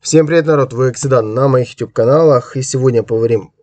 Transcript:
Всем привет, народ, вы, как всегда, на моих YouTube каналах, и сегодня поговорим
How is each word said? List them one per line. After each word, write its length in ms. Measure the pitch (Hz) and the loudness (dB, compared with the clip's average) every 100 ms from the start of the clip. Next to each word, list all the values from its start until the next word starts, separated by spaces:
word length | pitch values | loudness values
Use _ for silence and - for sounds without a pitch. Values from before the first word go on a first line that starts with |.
Всем 220 | - 156 156 | 0 0 2
привет, 180 | 170 | 0
народ, 300 | 156 151 131 | 2 0 0
вы, 140 | 120 131 | -2 -4
как 80 | 120 | -2
всегда, 260 | 139 131 | -2 0
на 260 | 107 113 139 | 0 -2 0
моих 220 | 127 120 | 0 -2
YouTube 240 | - 117 | -8 -8
каналах, 640 | - 113 147 160 131 - 135 | -2 2 4 4 2 0 -10
и 40 | |
сегодня 400 | 131 135 131 117 | -6 -2 0 0
поговорим 520 | 110 113 113 113 92 _ | -2 -2 0 -2 -4 _